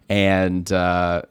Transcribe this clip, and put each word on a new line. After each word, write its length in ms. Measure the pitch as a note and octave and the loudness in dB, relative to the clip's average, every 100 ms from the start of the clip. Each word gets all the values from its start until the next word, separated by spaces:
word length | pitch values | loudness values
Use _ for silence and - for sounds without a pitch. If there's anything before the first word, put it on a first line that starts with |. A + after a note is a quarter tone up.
| - | -4
and, 640 | G2+ G2 F#2+ F#2 F2+ F2 | 0 2 2 0 -2 -2
uh, 500 | F#2 F2+ F2+ F2 F2 - | -2 0 0 0 -2 -6